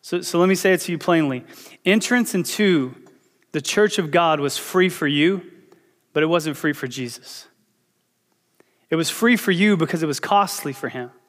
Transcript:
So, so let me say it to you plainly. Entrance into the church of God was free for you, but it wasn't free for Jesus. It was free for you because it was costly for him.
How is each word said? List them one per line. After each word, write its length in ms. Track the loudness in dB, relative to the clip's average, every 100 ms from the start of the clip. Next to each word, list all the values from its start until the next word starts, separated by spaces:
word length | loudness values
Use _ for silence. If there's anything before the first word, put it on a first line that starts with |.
So, 200 | -6 -6
so 160 | -2 2
let 120 | 2
me 40 |
say 200 | 4 2
it 80 | 2
to 100 | 0
you 60 | -6
plainly. 460 | 0 2 2 -4 -10 -20 -20 -6 2
Entrance 500 | 2 2 0 0 -2
into 580 | -4 0 2 2 0 -8 -20 _ _ _ _
the 100 | -8
church 360 | -2 2 2 0
of 140 | 0
God 280 | 2 2 2
was 180 | -2 -4
free 320 | -2 2 2
for 180 | 2 -2
you, 340 | 2 2 0 -8 -20 _ _ _ _ _
but 100 | -2
it 60 | 2
wasn't 300 | 0 -2 -4
free 160 | -4
for 140 | -4 -8
Jesus. 600 | -8 -10 -12 -18 -20 -20 _ _ _ _ _ _ _ _ _ _ _ _ _ _
It 60 | -2
was 140 | -2
free 280 | 0 2 2
for 140 | 2
you 260 | 2 4 2
because 260 | 0 -2
it 40 | -2
was 120 | -4
costly 540 | 0 2 2 -4 -8
for 160 | -8 -8
him. 200 | -8 -12 _